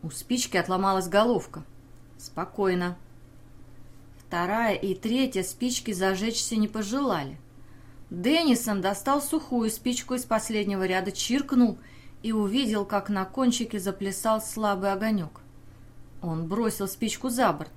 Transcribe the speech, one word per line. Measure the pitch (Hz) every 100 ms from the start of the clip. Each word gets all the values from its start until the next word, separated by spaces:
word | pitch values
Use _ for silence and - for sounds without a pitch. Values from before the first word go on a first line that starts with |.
У | 160
спички | - - 247 - 185
отломалась | 170 185 196 190 180
головка. | 196 226 214 - - - - - - - -
Спокойно. | - - 185 - 196 180 175 175 - - - - - - - - - - - -
Вторая | - 175 180 214 233 196
и | 196 185
третья | 226 247 262 196
спички | 180 - 247 254 -
зажечься | 185 190 190 220 226 - 226
не | 214
пожелали. | 220 196 247 277 175 135 156 - - - - - - -
Деннисон | 175 185 320 330 240 - 202
достал | 185 202 - 285
сухую | 277 320 302 247 220
спичку | 220 247 247 - 254
из | 254
последнего | 220 214 214 202 196 190
ряда, | 185 190
чиркнул | 196 - 254 285 254 240 190 - - - -
и | 220
увидел, | 220 202 233 262 214
как | 196 202 196
на | 202
кончике | 190 - 254 240 233 208
заплясал | 190 190 196 190 220 220
слабый | 220 - 214 196 196
огонек. | 196 220 214 156 - - - - - - - - -
Он | 175 160 165
бросил | 202 226 - 196
спичку | - 214 - 262
за | 240 233
борт | 151 156